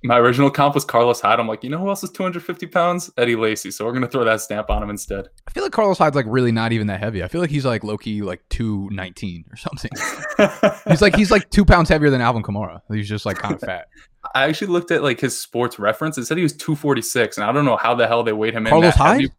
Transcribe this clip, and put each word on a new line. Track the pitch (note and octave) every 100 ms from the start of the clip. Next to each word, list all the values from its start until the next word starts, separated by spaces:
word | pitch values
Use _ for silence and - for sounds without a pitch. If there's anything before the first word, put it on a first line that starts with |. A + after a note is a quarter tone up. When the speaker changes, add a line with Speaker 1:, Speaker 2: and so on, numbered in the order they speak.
Speaker 1:
My | A#2+ A#2+
original | A#2+ B2 C#3
comp | - C#3+
was | C#3+ -
Carlos | A#2 A#2+ A#2
Hyde. | G#2 A#2
I'm | A2+
like, | A2
"You | B2+
know | D#3
who | G3
else | G3
is | F3+
two | -
hundred | F#3 F3
fifty | - F3 F3
pounds? | F#3 F3 F3 - -
Eddie | A#2+ A#2
Lacy." | A2 A2 -
So | -
we're | G#2+
gonna | B2 B2+
throw | C3+
that | A2+ A2
stamp | - G#2 G#2+
on | G#2+
him | G#2
instead. | G#2 - G2 G2 _ -
Speaker 2:
I |
feel | -
like | G4
Carlos | - G#3+ F#3
Hyde's, | E3 C#3+
like, | A2+
really | B2 B2
not | A2+ A2+
even | A2+ G#2+
that | G#2
heavy. | G#2 G#2
I | F2
feel | E3
like | F3
he's, | C#3+ C3
like, | A2+
low-key, | G#2+ G#2+ - G#2
like, | G2+ F2+ _
two | - A2+ G#2 G2
nineteen | G2+ F#2 - G2+ F2 -
or | -
something. | - - - - - - - -
Speaker 1:
<laughs> | G3+ - G#3 - -
Speaker 2:
He's | D#3+
like, | G#3
he's, | F3 G3+
like, | G#3+ -
two | - G3
pounds | F3 D#3+
heavier | D#3+ D3
than | C3
Alvin | A#2 A#2
Kamara. | G#2+ G2+ F2+ E2+ _
He's | G#2+ G2+
just, | G#2 G#2+
like, | F#2
kinda | G#2 G2
fat. | G#2 F#2 D#2+ _ _ _ -
Speaker 1:
I | C3
actually | C#3 D#3+ G3+
looked | F3 E3+
at, | E3
like, | C#3 A#2+
his | C3+ -
Sports | - A#2 A#2+ -
Reference. | G#2 A2 D#3 D3+
It |
said | A#2 D#3+
he |
was | E3 -
two | -
forty-six, | D3+ D3 C3+ A2 B2+ A2 -
and |
I | G#2
don't | C3+ C#3+
know | A2
how | A#2
the | A#2+ A2+
hell | A#2
they | A2+
weighed | G#2+ A2
him | A#2 A2
in |
Speaker 2:
Carlos | D3+ E3+
Speaker 1:
that | -
heavy. | D3 A#3+
Speaker 2:
Hyde? | C#4+